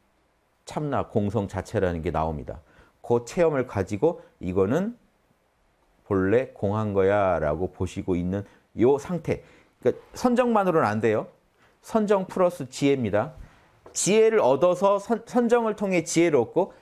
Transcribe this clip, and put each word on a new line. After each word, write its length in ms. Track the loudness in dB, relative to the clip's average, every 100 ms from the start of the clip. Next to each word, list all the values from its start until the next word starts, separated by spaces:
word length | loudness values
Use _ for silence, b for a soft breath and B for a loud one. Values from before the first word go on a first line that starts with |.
| _ _ _ _ _ _
참나 440 | -12 -8 -4 -4 -2
공성 400 | -2 -2 -4 -4
자체라는 540 | -8 -6 -2 -2 -2
게 100 | -4
나옵니다. 500 | -2 -4 -6 -10 -16 -18 b b b
그 220 | -2 -2 -2
체험을 400 | 0 0 0 -4
가지고 540 | -4 -4 0 0 -2 B B
"이거는 580 | -4 0 2 0 -4 -10 _ _ _ _ _ _ _ _ _ _ -4
본래 420 | 0 2 2 0
공한 400 | -6 -4 -2 -2
거야" 460 | 0 2 4 2 2
라고 320 | 0 -2 -4
보시고 440 | -6 -8 -6 -2 -2
있는 280 | -2 -4 -8 b b 0
요 180 | 2 2
상태. 460 | -2 -8 -4 -6 b b b _
그러니까 240 | -4 -4 -8
선정만으로는 720 | -4 0 2 2 2 2 2 2
안 140 | 2
돼요. 260 | 0 0 -2 _ _ _ b b
선정 440 | -4 -2 2 0 0
플러스 440 | 0 0 0 -10
지혜입니다. 640 | -2 2 2 0 -2 -2 -8 b b b b -14
지혜를 460 | -4 2 4 4 4
얻어서 580 | 4 4 2 2 2 0
선-, 240 | -2 -6 -2
선정을 500 | 0 2 2 0 -4
통해 280 | -2 -2
지혜를 360 | 0 2 4 2
얻고, 340 | 2 -2 -4 B